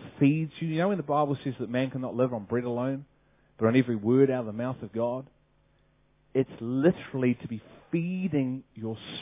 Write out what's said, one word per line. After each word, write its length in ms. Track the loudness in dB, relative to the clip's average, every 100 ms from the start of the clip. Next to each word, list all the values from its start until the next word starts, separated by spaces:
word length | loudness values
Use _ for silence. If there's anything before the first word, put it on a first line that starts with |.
| -18 2
feeds 320 | 4 4 -2 -6
you. 100 | -4
You 100 | 0
know 80 | 0
when 100 | 0
the 60 |
Bible 340 | 0 0 2 0
says 100 | -4 -6
that 100 | -4
man 220 | -2 -2
cannot 240 | -4 -6 0
live 180 | 0
on 120 | 0 -2
bread 180 | -2
alone, 420 | -2 -2 -2 -4 -8 _ _ _ _ 0
but 80 | 4
on 80 | 6
every 200 | 4 0
word 360 | 4 6 6
out 80 | 4
of 60 | -4
the 60 |
mouth 280 | -6 -6 -6
of 100 | -8
God? 360 | -4 -2 -4 -10 _ _ _ _ _ _ _ _ _ _
It's 160 | -2 -2 -4
literally 760 | -4 2 4 2 -2 0 0 0
to 120 | -4
be 140 | -12 -12 -20 -6
feeding 720 | -4 -2 -4 -2 0 -2 -4 -10 -10
your 220 | -8 -8 -12 -14